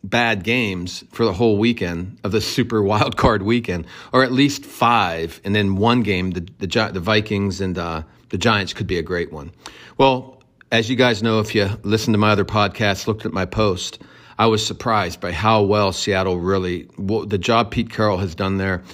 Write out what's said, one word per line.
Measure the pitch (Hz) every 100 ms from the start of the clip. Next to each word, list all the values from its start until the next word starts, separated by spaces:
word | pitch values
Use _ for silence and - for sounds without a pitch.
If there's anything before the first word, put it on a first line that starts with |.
bad | 98 120 117 101
games | 90 123 107 90 92 - -
for | -
the | 113
whole | 90 117 101
weekend | 117 117 90 85 92 - 101
of |
the | 107
Super | - - 117 110
<laughs> |
Wild | 101 104 - -
Card | 131 107
weekend, | 101 120 110 87 78 - -
or | 127 127
at |
least | 127 143 - -
five, | - 120 117 90 82 82 - 98
and | 104
then | 101 95
one | 117 120
game, | 104 92 92
the, | 87 85 -
the | 92
Gi-, | 113 107
the | 90
Vikings | 87 107 107 101 101 90
and, | 95 87
uh, | 85 80 78 _ _
the | 95
Giants | 117 104 92
could | - 92
be | 87
a |
great | 78 87 76
one. | 76 78 - - - - -
Well, | 135 127 123 - _ _ _
as | 117 113
you | 123
guys | 123 104
know, | 113 110
if | 104 107
you | 98 107
listen | 104 107 117
to | 104
my | 107
other | 101 92
podcasts, | 107 101 - 104 95 -
looked | 107 -
at |
my | 95 90
post, | 110 107 92 - - - - - -
I | 113
was | 107 -
surprised | 101 120 107 90 -
by | 90
how | 82 110 110
well | 101 104 98
Seattle | - - 95 95 90
really, | 90 98 90 87 - -
w-, | 98 110 95
the | 101
job | 101 113 110
Pete | 127 -
Carroll | - 107 92
has | 95 82
done | 95 95
there, | 95 90 -